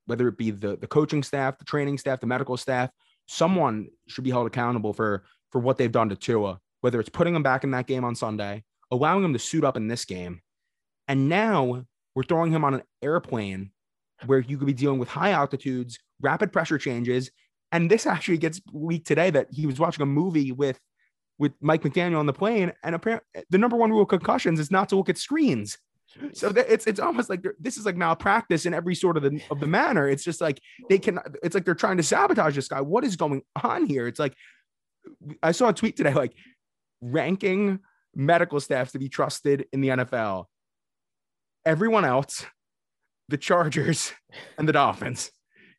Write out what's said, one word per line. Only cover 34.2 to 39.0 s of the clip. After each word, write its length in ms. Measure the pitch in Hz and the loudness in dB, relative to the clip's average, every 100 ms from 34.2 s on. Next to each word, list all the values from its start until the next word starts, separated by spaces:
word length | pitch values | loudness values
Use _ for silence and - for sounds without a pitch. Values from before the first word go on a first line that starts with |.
| 143 - - _ _ _ _ _ - - 143 - | -4 -4 -20 _ _ _ _ _ -20 -20 -18 -2
I 80 | 160 | 0
saw 180 | 175 240 | 4 2
a 40 | |
tweet 220 | 190 220 - | 2 -2 0
today, 180 | 147 | 2
like, 200 | 143 123 - - _ _ _ _ _ | 2 0 -6 -20 _ _ _ _ _
ranking 800 | 120 147 139 190 196 190 202 190 - _ _ - | -4 -2 -2 -2 0 0 0 -2 -8 _ _ -4
medical 440 | 139 170 170 147 | 2 4 2 -2
staffs 340 | - 139 131 | -2 -2 -2
to 60 | |
be 100 | 139 | -6